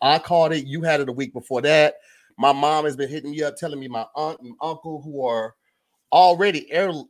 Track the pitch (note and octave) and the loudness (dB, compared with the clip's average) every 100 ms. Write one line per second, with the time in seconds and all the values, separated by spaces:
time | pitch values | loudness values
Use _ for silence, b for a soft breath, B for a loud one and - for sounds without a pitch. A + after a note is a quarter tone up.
0 | C3+ D#3+ - F3 D#3+ D#3+ C3+ D#3 E3 D3 | 0 0 2 2 2 0 -4 -6 0 0
1 | C3+ B2 C3 B2 - B2+ C#3+ D#3 D3+ - | 0 -4 -8 -8 -6 -2 4 6 4 2
2 | b b b - C#3 C#3 D3 D#3 D3+ C3+ | b b b 0 2 4 2 2 0 -4
3 | C#3 D3+ C#3+ D3+ D3 C#3+ E3 C#3+ C3 A#2 | -8 -8 -10 -6 -6 -6 -10 -10 -10 -10
4 | A2 C#3+ D#3 D#3+ B2 A#2 D#3+ D#3 D#3+ D#3 | -8 -6 -6 -8 -16 -10 -8 -8 -12 -14
5 | D#3 C#3+ B2+ A2+ A2 _ _ _ _ _ | -12 -6 -2 -2 -4 _ _ _ _ _
6 | - D#3 F3+ E3+ G3+ D#3 - E3 F#3+ D#3 | 0 6 6 6 0 -2 -4 -2 -2 -4